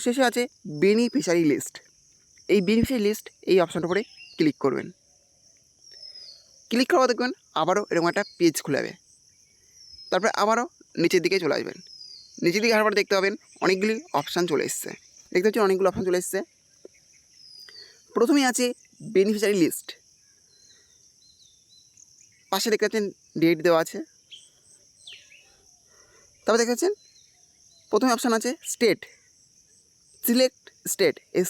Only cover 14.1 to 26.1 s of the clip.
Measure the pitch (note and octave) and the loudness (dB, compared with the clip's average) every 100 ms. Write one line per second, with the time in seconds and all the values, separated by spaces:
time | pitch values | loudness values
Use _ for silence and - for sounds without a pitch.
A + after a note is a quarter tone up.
14.1 | D3 - F3 F3 C#3+ - - - - _ | -6 -4 -4 0 0 -2 -6 -10 -16 _
15.1 | - _ F#3 G#3 A3+ G3 F#3 F#3+ F#3 F#3 | -20 _ 0 0 2 0 2 0 0 -2
16.1 | F3+ - F#3+ - _ _ _ - _ _ | -2 -2 -6 -8 _ _ _ -20 _ _
17.1 | _ _ _ - - - - - - _ | _ _ _ -20 -20 -20 -20 -20 -20 _
18.1 | - A#3 C#4+ C4 B3 B3 - _ _ - | 0 2 4 2 0 -2 -4 _ _ -2
19.1 | F#3 G3 G#3+ G3+ G3+ D#3 - - - _ | 2 2 2 0 2 2 0 -12 -20 _
20.1 | _ _ _ _ _ _ _ _ _ _ | _ _ _ _ _ _ _ _ _ _
21.1 | _ _ _ _ _ _ _ _ _ - | _ _ _ _ _ _ _ _ _ -20
22.1 | _ - _ _ G3 A#3 G#3+ G#3 A3 G3+ | _ -20 _ _ -4 0 0 0 0 -4
23.1 | - _ D#3 D#3+ D#3+ E3+ E3 D#3+ G3+ D#4+ | -8 _ 0 2 4 4 2 2 -8 -14
24.1 | _ _ - - _ _ _ _ _ - | _ _ -20 -20 _ _ _ _ _ -20
25.1 | - - - _ _ _ _ _ _ _ | -20 -20 -20 _ _ _ _ _ _ _